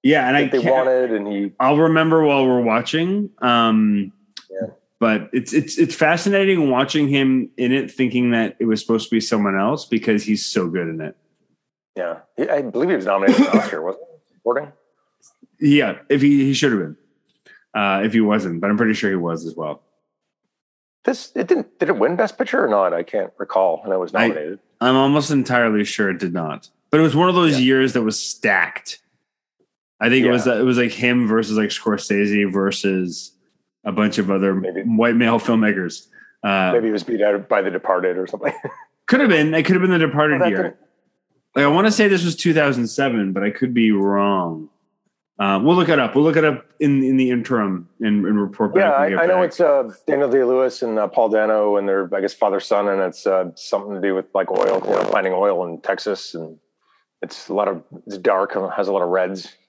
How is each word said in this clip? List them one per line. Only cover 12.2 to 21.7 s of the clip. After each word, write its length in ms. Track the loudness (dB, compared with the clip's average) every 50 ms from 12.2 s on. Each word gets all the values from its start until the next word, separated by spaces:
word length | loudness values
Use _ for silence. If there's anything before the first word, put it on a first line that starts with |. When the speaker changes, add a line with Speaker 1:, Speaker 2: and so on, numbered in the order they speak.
| -14 _ _
Speaker 2:
he, 140 | -6 -4 -2
I 140 | -2 -4 -4
believe 260 | -4 -4 -2 0 0
he 60 | 0
was 100 | -2 0
nominated 400 | 0 0 2 2 2 4 4 2
for 60 | 2
an 60 | 2 0
Oscar, 220 | 0 -2 -6 -6 -6
wasn't 200 | -8 -8 -10 -16 -20
he? 240 | -20 _ _ _ _
Supporting? 380 | _ _ -2 -2 -2 -4 -8 _ _ _ _ _ _ _ _ _ _ _ _ _ _ _ _ _ _
Speaker 1:
Yeah, 400 | 2 4 4 4 4 0 -4 -8 -2 _
if 120 | 2 4
he, 220 | 4 4 4 4 2
he 80 | 2 0
should 180 | 2 0 0
have 100 | 0 0
been, 160 | -4 -6 -10 _ _ _ _ _ _ _ _ _ _ -20 -20 -20 _ _ -4
uh, 280 | -2 0 0 0 0 0
if 100 | 0 2
he 80 | 2
wasn't, 380 | 2 2 2 0 -2 -4 -6 -4
but 80 | -2 -2
I'm 80 | 0
pretty 160 | 0 0 0 0
sure 160 | 0 -2 -2
he 60 | -2
was 300 | -2 -2 -4 -6 -6 -8
as 100 | -12 -10
well. 260 | -10 -10 -10 -10 -12 _ _ _ _ _ _ _ _ _ _ _ _ _ _ _ _ _ _ _ _ _ _ _ _ _
Speaker 2:
This, 280 | -4 -4 -4 -10 -10 _
it 120 | -8 0
didn't, 320 | 0 0 -2 -2 -8